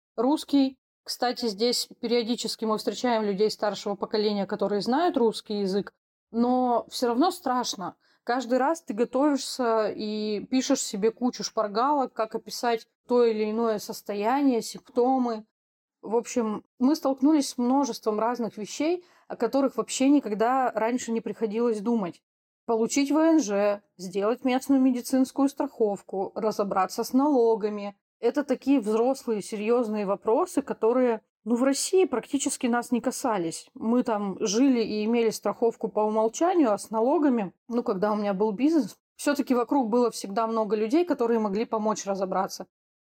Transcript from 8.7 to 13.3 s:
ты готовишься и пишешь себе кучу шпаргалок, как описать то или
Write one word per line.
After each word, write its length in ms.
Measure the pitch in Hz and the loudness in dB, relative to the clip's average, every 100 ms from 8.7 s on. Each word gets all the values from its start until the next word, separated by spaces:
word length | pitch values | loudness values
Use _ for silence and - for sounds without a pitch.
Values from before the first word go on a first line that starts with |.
| 330 | -2
ты 120 | - | -4
готовишься 960 | 208 240 254 294 269 - - 240 226 214 | -2 -2 2 2 0 -4 -4 0 2 0
и 560 | - 214 214 214 202 - | -4 -6 -4 -4 -4 -2
пишешь 360 | 262 247 262 | -2 2 -2
себе 300 | - 202 220 | -2 -2 -2
кучу 320 | - 247 - | 0 -4 -4
шпаргалок, 680 | 190 - 214 202 269 294 247 | -6 -4 -2 0 2 2 -2
как 220 | - 220 220 | -4 -4 -4
описать 520 | - - 240 226 - _ - | -10 -4 -2 -2 -6 _ 0
то 160 | 247 | 4
или 260 | 233 | 4